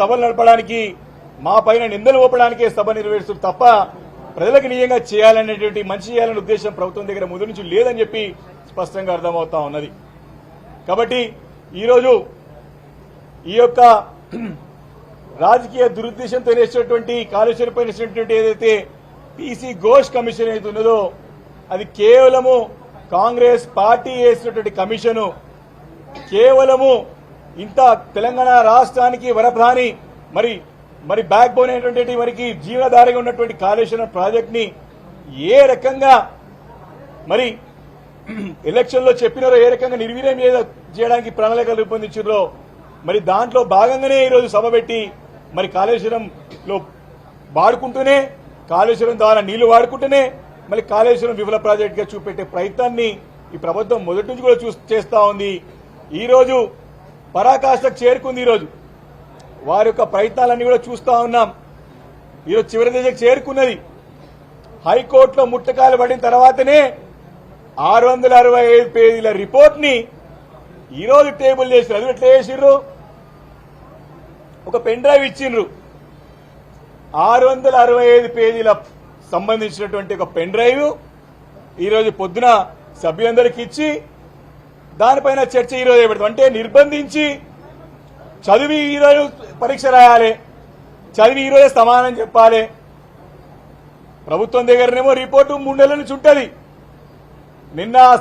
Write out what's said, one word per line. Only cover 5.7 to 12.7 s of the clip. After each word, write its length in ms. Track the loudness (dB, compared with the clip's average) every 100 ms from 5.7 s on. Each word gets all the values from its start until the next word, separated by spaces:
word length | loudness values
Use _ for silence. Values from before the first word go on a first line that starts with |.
| -6 -8
మంచి 180 | -10 -6
చేయాలనే 280 | -4 -4 -6
ఉద్దేశం 300 | -6 -6 -6 -8
ప్రభుత్వం 320 | -8 -8 -12
దగ్గర 160 | -10 -10
ముందు 180 | -10 -12
నుంచి 160 | -12 -6
లేదని 280 | -2 -2 -4
చెప్పి 200 | -6 -6 -10 -14 -20 -20 -16
స్పష్టంగా 400 | -12 -10 -10 -8 -6
అర్థమవుతా 420 | -6 -6 -6 -8 -8
ఉన్నది. 200 | -10 -14 -18 -20 -20 -20 -20 -20 -20 -20 -20 -6
కాబట్టి 320 | -4 -2 -4 -6 -10 -20 -20 _ -8
ఈరోజు 300 | 2 2 4 0 0 -16 -20 -20 -20